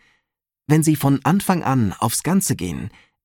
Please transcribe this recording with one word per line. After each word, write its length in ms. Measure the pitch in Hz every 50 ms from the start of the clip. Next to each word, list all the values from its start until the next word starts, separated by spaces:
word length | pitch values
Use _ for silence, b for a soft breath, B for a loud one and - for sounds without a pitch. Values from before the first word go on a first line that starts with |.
| _ _ _ _ _ _ _ _ _ _ _ _ _
wenn 180 | - 151 156 151
Sie 120 | 156 151
von 240 | - - 139 139 - -
Anfang 380 | 139 185 196 - - 185 160 -
an 280 | 123 135 127 107 92 -
aufs 300 | - - 117 - - -
Ganze 320 | 151 190 190 - - 110
gehen, 340 | 80 90 90 71 - 90 107 b b b b b b